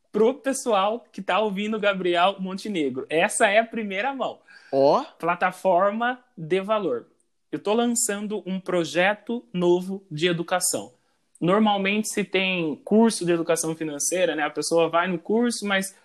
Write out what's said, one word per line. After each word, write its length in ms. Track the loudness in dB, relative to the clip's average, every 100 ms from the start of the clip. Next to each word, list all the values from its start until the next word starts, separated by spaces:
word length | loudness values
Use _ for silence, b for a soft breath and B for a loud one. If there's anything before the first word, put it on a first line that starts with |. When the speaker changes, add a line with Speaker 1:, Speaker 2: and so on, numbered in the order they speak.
| _
Speaker 1:
pro 240 | 2 2
pessoal 680 | 2 -4 -4 0 2 2 -2 -8
que 100 | -10
tá 160 | -2 0
ouvindo 380 | 0 -2 -4 0
o 40 |
Gabriel 560 | 0 0 0 2 2 2
Montenegro? 680 | -6 -8 -6 -2 -2 -4 -2
Essa 380 | 0 2 2 4
é 120 | 4
a 40 |
primeira 480 | 2 -2 -6 -4 -4
mão. 280 | -4 -6 -8 b b b
Speaker 2:
Ó. 320 | 4 4 4 0 -6
Speaker 1:
Plataforma 1000 | -4 0 0 0 2 4 2 0 -2 -4 _ -12
de 240 | -4 -2
valor. 460 | 0 -2 -2 -4 -8 _ _ _ _
Eu 60 | -6
tô 120 | -2
lançando 680 | 0 0 0 -2 -4 -6 -8
um 140 | -6 -8
projeto 840 | -2 -2 -2 0 0 0 -6 -8 -6
novo 520 | 0 2 2 0 -10 -10
de 160 | -2 0
educação. 680 | 0 -2 -2 -2 -4 -8 _ _ _ _ -4
Normalmente 680 | 2 4 4 2 0 -2 -2
se 160 | -4
tem 500 | -2 0 0 -2 -2 -4
curso 400 | 2 4 4 2
de 80 | 0
educação 420 | 0 0 0 -2 -4
financeira, 580 | -6 -4 -4 0 0
né? 80 | 0
A 60 | -4
pessoa 380 | -4 0 2 2
vai 180 | 0 0
no 100 | -2
curso, 480 | -2 0 0 -2 -2
mas 280 | -2 -4 b